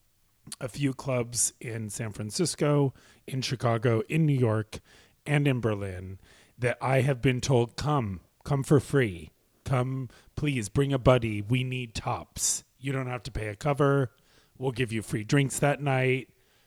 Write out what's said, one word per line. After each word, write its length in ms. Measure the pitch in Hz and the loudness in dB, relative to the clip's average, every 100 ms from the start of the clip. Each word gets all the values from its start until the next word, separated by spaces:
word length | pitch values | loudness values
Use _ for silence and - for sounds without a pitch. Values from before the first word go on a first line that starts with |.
| _ _ _ _ - - | _ _ _ _ -20 -12
a 80 | 127 | -10
few 240 | 139 139 | -4 -4
clubs 580 | 131 139 123 120 120 - - | -2 -4 -4 -2 -2 -4 -4
in 300 | 113 113 107 | -10 -8 -8
San 240 | - 110 | -8 -8
Francisco, 800 | - 107 - 160 - 147 143 139 - - _ - | -8 -6 -2 -2 0 2 2 2 -2 -16 _ -8
in 140 | 131 | -6
Chicago, 600 | - 123 120 113 120 110 - | -4 -2 0 2 2 0 0
in 180 | 160 151 | 2 2
New 120 | 135 | 4
York, 400 | 113 110 107 - - - _ _ - | 2 2 -4 -12 -18 -20 _ _ -2
and 240 | 147 143 | 2 2
in 100 | 127 | 2
Berlin 580 | 110 101 98 92 92 95 - - _ - | 0 -2 -4 -8 -12 -14 -20 -20 _ -4
that 200 | 120 - | -4 -2
I 200 | 123 135 | 0 2
have 200 | 135 123 | 2 2
been 200 | 135 123 | 2 2
told, 340 | - 123 117 - | 2 2 2 -2
"Come, 460 | 143 147 107 87 - _ - | 0 0 0 -6 -12 _ -2
come 180 | 143 | -2
for 160 | 127 143 | 4 4
free. 520 | - 139 113 85 78 _ _ _ - | 4 2 0 -2 -14 _ _ _ -2
Come, 420 | 131 127 131 123 - _ - | 0 0 -4 -8 -14 _ -4
please, 320 | 151 127 101 | -2 -2 0
bring 240 | 143 139 | 0 2
a 60 | 135 | 4
buddy. 420 | 131 127 117 104 | 4 4 2 -4
We 240 | 101 127 127 | 0 0 0
need 280 | 127 117 | -6 -8
tops. 680 | - 123 107 - - - - - _ | -8 -6 -6 -8 -4 -4 -4 -8 _
You 140 | 135 | -6
don't 140 | 135 127 | -4 -4
have 160 | 123 | -8
to 80 | - | -8
pay 160 | - 107 | -8 -8
a 80 | 101 | -4
cover. 560 | 147 139 139 139 127 - _ _ _ - | -2 4 4 4 2 -4 _ _ _ -6
We'll 140 | 131 | -4
give 220 | 117 117 | -2 -2
you 80 | 110 | -4
free 220 | - 113 104 | -4 -6 2
drinks 320 | 143 135 - | 2 2 2
that 220 | 143 139 | 0 0
night," 480 | 143 131 127 131 - _ _ _ | 0 2 2 0 -4 _ _ _